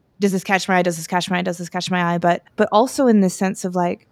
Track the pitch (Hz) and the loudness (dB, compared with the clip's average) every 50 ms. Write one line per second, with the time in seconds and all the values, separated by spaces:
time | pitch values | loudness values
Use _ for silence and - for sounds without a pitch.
0 | - _ _ - 202 196 185 185 - - 196 185 - - 185 180 175 180 165 165 | -14 _ _ -2 0 0 0 0 -2 0 -2 0 0 2 2 2 2 0 -2 -4
1 | 160 - 190 180 170 - 185 180 180 190 175 175 175 170 - 185 175 - 185 180 | -6 -4 -4 -4 -2 -2 -4 -4 -2 -4 -6 -6 -8 -10 -8 -8 -6 -4 -2 -2
2 | 175 170 175 175 175 175 175 - - _ _ - 214 - 202 208 254 254 - - | 0 0 0 0 2 2 0 0 -4 _ _ -2 0 2 2 2 2 2 2 2
3 | 269 247 220 208 190 185 - - 196 190 226 - - 185 180 180 175 175 190 - | 4 4 6 4 4 2 0 -2 -2 -4 -4 -4 -6 -4 -2 -2 -2 -2 -4 -6
4 | _ _ | _ _